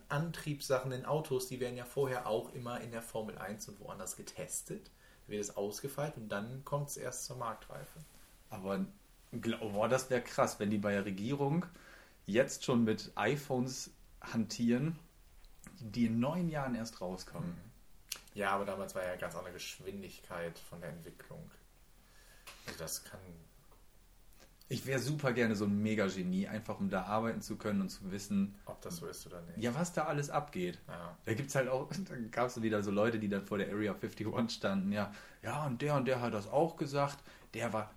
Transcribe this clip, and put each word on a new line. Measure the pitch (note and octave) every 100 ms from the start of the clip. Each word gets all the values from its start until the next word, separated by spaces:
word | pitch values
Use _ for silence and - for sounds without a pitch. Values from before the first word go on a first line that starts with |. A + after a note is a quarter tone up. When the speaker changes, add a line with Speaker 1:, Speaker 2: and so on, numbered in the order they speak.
| -
Speaker 1:
Antriebssachen | C#3+ E3+ D#3 D#3 C#3+ - C3 C3
in | B2+ B2+
Autos, | D3+ D#3 B2+ -
die | B2
werden | B2 B2
ja | B2
vorher | - C3 B2 -
auch | A2+ B2
immer | C3 A#2+ A#2+
in | A#2+
der | A2+
Formel | - A2+ G#2+ -
eins | F#2 G#2+ -
und | G2+
woanders | - F#2+ F#2 -
getestet. | - - E2 - - D#2+ - - - - -
Da |
wird | G#2
es | F#2+ -
ausgefeilt | G2+ G#2 C3+ - D3 -
und | G#2+
dann | G2+ A2+ C3+ -
kommt's | D3 C#3+ -
erst | A#2+ - -
zur | B2+
Marktreife. | A#2 A2 - - - - D#3 - - - -
Speaker 2:
Aber | G#2 F#2+ G2 F#2+ - - - - A#2+
gla-, | A2+ A2
boah, | A2 G2+ A2+
das | B2+ -
wär | B2+
krass, | - - A#2+ -
wenn | G#2
die | G#2+
bei | G2+
der | G2+ G2
Regierung | F#2+ A2 C#3+ C#3 D#3+ - - - - - - -
jetzt | G#2+ C3+ - -
schon | A#2+
mit | A2+ G#2 - -
iPhones | G#2+ D3 - B2+ C3 - - - - -
hantieren, | - A#2+ G2+ - A#2+ B2 D#3 E3 - - - - - - - -
die | A2 A2+ A#2
in | A2+
neun | C3 E3+ E3+
Jahren | D3+ C3+ A#2
erst | A2+ -
rauskommen. | F2+ F#2 - E2+ F2
Speaker 1:
Mhm. | F2 A2 - - - - - - G#2
Ja, | G2
aber | G2 G2+
damals | G2 F#2+ F#2+
war |
ja | F2+
eine | F2+
ganz | F2+ E2
andere | F2+
Geschwindigkeit | F2 - - F#3+ G3+ F#3 - - F2+ E2+ -
von | - F2
der | E2+
Entwicklung. | E2+ F2+ - - D#2+ E2 - - - - - - - - - - - -
Also | -
das | D#2+ -
kann | - G2 F#2 E2 E2 - - - - - - - - - - - -
Speaker 2:
Ich | A#2+ B2+
wär | C3+
super | A#2+ D3+ C3
gerne | A#2+ A2+ G2+
so | G#2
ein | G2+
Mega-Genie, | G#2+ G#2+ G2 F#2+ F2+ F#2 G2
einfach | G#2+ - G2+
um | G2
da | F#2+
arbeiten | F#2 G#2+ A2+ A2
zu | G2 G#2+
können | G#2+ G2+
und | F#2
zu | - F#2+
wissen, | G2 - G2+ G2+ - -
Speaker 1:
ob | G2+
das | - E2+
so | -
ist | - -
oder | F2
nicht. | E2+ -
Speaker 2:
ja, | A#2+ C3
was | F3
da | - D#3+
alles | D3 C#3+
abgeht. | D#3 D3+ F#3+ F3+ E3+ -
Speaker 1:
Ja. | - E2+ F2 -
Speaker 2:
Da |
gibt's | A2 C3+ C#3
halt | B2+
auch, | C3 D3
<laughs> | E3 F#3
da | C3 A2
gab's | - B2 A#2+
wieder | A2 G#2
so | G2+
Leute, | G2+ A2+ A2+
die | G#2
dann | G2 F#2+
vor | G#2
der | F#2+
Area | G2+ G#2+
fifty-one | F#2 G#2 - G#2+ - A2+
standen, | - G2+ G2 F#2+
ja, | G#2 G2 - - -
"Ja, | A2 C#3 D3
und | A#2+
der | D3 C#3+
und | B2+
der | B2+
hat | A#2+
das | A2 G2+
auch | C3+ E3 -
gesagt, | C#3 C#3 C#3 C#3+ - - -
der | A2+ A#2
war, | A2 G#2